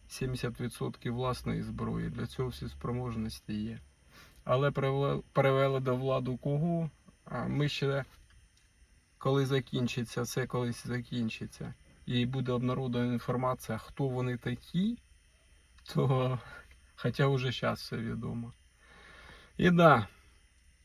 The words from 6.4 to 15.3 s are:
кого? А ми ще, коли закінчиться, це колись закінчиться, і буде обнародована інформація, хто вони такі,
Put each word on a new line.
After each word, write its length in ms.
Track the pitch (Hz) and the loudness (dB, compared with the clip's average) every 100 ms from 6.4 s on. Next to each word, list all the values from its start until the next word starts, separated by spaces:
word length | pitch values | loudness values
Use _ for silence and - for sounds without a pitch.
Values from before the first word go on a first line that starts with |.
кого? 480 | 143 147 170 165 165 - - - - | 0 2 2 0 -2 -6 -20 -20 -10
А 220 | 123 120 | -6 -2
ми 220 | 131 147 | 0 0
ще, 360 | - 139 139 131 - - - - _ _ _ - _ _ _ | 2 0 0 -4 -12 -20 -20 -20 _ _ _ -20 _ _ _
коли 280 | 135 139 131 | 2 4 4
закінчиться, 800 | 135 123 131 120 - 117 - 120 | 0 0 -2 0 -2 -4 -4 -2
це 220 | - 120 | -2 -2
колись 400 | 123 120 117 - | -2 -2 -4 -4
закінчиться, 840 | 123 120 123 113 - - - 120 - - - - | -6 -4 -4 -2 -4 -10 -10 -12 -12 -20 -14 -2
і 200 | 123 123 | 0 0
буде 260 | 131 123 | 0 0
обнародована 640 | 123 123 131 127 120 123 | 0 0 0 0 0 0
інформація, 640 | 120 - 123 127 123 - 110 | 0 0 0 0 -2 -4 -6
хто 300 | - - 139 | -6 -4 -2
вони 300 | 127 127 123 | 0 -2 -2
такі, 600 | 120 123 - 170 208 240 - - _ | -4 -6 -4 0 0 -2 -8 -20 _